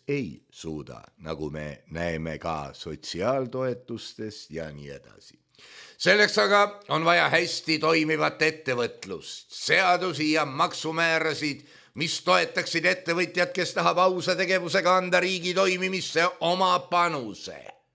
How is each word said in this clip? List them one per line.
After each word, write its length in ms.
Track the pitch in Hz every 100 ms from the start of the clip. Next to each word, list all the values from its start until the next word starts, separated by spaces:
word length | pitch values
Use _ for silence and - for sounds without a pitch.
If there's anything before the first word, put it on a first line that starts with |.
| -
ei 320 | 143 104 65 _
suuda, 560 | - 82 76 62 62 - _
nagu 340 | 78 76 76
me 320 | 76 76 69 -
näeme 480 | 80 85 80 80 78
ka 320 | 85 80 71
sotsiaaltoetustest 1800 | - 85 76 - 82 104 135 127 127 131 123 - 113 - - 110 - - 76
ja 160 | 80
nii 180 | 73 71
edasi. 540 | 69 - - - - _ _ - - - -
Selleks 400 | 180 208 208 -
aga 440 | 202 202 202 - -
on 160 | 147 165
vaja 240 | 175 151
hästi 460 | 160 175 - - 156
toimivat 640 | 156 165 156 156 151 -
ettevõtlust, 1120 | 156 156 - 123 117 - 95 87 - - - -
seadusi 800 | - 165 185 180 185 143 156
ja 100 | 156 143
maksumäärasid, 1160 | 135 175 175 156 160 165 160 156 143 147 139 - - _ -
mis 220 | 160 - -
toetaksid 600 | 180 165 - - 165 165
ettevõtjat, 640 | 180 - 170 175 180 180 180
kes 160 | 175 196
tahab 240 | 170 170
ausa 320 | 185 180 175 175
tegevusega 640 | 185 190 170 175 175 185
anda 240 | 180 190
riigi 300 | 180 185 175
toimimisse 720 | 180 190 180 185 190 - 160 175 -
oma 320 | 165 185 185 180 180
panuse. 720 | 175 175 151 113 92 - 76 60 - _